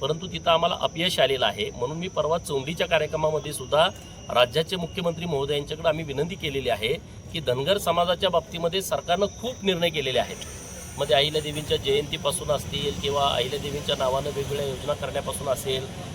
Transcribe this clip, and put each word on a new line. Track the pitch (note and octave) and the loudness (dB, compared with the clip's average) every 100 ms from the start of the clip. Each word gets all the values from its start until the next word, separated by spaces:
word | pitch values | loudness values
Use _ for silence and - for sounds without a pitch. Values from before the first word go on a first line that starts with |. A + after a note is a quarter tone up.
परंतु | D3+ D#3+ F3+ | -2 -2 -4
तिथं | E3 E3 | -2 4
आम्हाला | E3 F3 - | 4 4 0
अपयश | - D#3+ F3 - | -2 0 0 4
आलेलं | C3+ B2+ A2 | 4 4 0
आहे. | G2+ A#2+ C3 | 0 -4 -2
म्हणून | B2 E3 | -4 -4
मी | F#3 | -4
परवा | - D3+ F3 | 0 0 0
चौंडीच्या | E3 C#3 C3 E3+ E3+ | 0 -2 -2 -2 2
कार्यक्रमामध्ये | D#3+ D3+ D#3+ D#3 D3+ C#3+ | 2 2 0 2 0 -2
सुद्धा | C#3 B2+ C#3+ F3+ - - - - | -8 2 4 4 2 -14 -14 0
राज्याचे | A2+ A#2+ C#3 D#3+ F3+ | 4 4 4 0 -2
मुख्यमंत्री | E3 F3+ F3 D#3+ E3+ | -4 -2 -2 -2 -2
महोदयांच्याकडे | C#3 C#3+ C#3+ C#3+ D#3 E3+ | -2 0 -2 -2 -2 0
आम्ही | D#3 | 0
विनंती | D3+ C3+ E3+ F#3 | -2 -2 -2 -2
केलेली | D#3 C3+ B2 | -4 -2 0
आहे | G#2 A2+ E3 - - - | 0 0 -2 -6 -16 -8
की | E3 | -4
धनगर | B2+ B2+ C#3+ G3+ | 0 2 2 2
समाजाच्या | F3 E3+ F3 F3 F#3+ | 2 2 2 2 2
बाबतीमध्ये | E3+ D#3+ F3+ E3 F#3+ | 2 0 -2 -2 0
सरकारनं | F#3 F#3 D#3+ F3+ G3+ | -2 -2 0 2 2
खूप | - A#3+ B3+ | -2 -8 -2
निर्णय | G3 F3 E3+ | 0 2 2
केलेले | D#3 C3 B2 | 0 0 0
आहेत. | F#2 - - - - - - C#3 | 0 -4 -10 -12 -14 -12 -8 -2
मध्ये | C#3+ C#3+ | 4 6
अहिल्यादेवींच्या | D3+ D#3 D3 D3 D3 D#3 | 4 2 -2 -4 0 0
जयंतीपासून | C#3 C#3+ D3 D#3+ C#3+ C#3 D3 | 2 2 2 -2 -2 0 0
असतील | C#3 - C#3+ C#3+ C#3 | 0 -2 -4 -2 -2
किंवा | C#3 C#3+ C#3 | 0 2 2
अहिल्यादेवींच्या | B2+ B2+ C#3+ C#3+ C#3+ C#3+ C#3+ | 2 0 -2 -4 -4 -2 0
नावानं | C3 C3+ C#3+ | 2 0 0
वेगवेगळ्या | C#3 C3+ C#3+ C#3 | -2 -2 -2 -2
योजना | B2+ C#3+ | -4 -4
करण्यापासून | C#3+ C3+ C3+ C3+ B2+ C#3+ | -4 -2 -4 -4 -4 -2
असेल | B2 C3+ C3 B2+ - - | -2 0 -2 -4 -10 -10